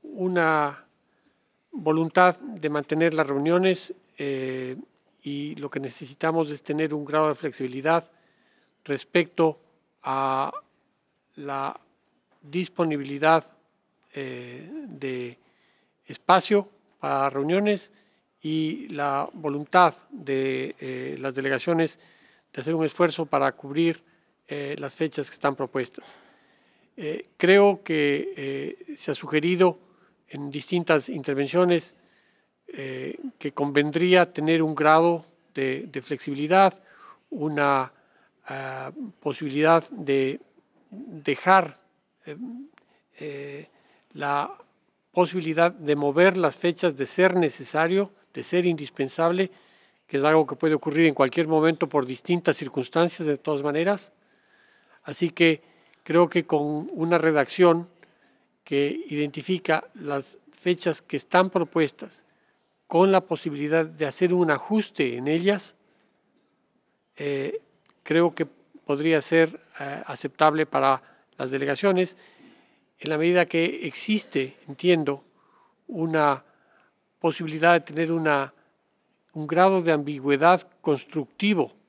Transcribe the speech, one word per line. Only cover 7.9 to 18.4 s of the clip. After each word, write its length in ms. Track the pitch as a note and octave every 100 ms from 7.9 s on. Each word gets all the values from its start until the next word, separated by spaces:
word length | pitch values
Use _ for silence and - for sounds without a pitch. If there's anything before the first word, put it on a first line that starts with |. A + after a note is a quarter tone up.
| E3+ - _ _ _ _ _ _ _ -
respecto 760 | C#3 - F3 E3+ - E3 D3+ _ _ _ _
a 500 | - C3+ C3+ C3+ C#3 D5+ _ _ _ _ _ _ _ -
la 440 | C#3+ C#3 C3+ - _ _ _ _ _ _
disponibilidad, 1040 | D3 D#3+ F3+ - E3 D3 C#3 C#3+ D#3 E3 - _ _ _ _ _ _
eh, 540 | - C3 B2 B2 B2 E3 D4+ C#4
de 500 | - C3+ B2+ B2 B2+ _ _ _ _ _ _ _
espacio 640 | - - F#3 - G3+ G3+ _ _ _
para 300 | D3 C#3 C#3
reuniones 640 | C3+ C#3+ F#3 G#3 G3+ - _ _ _ _ _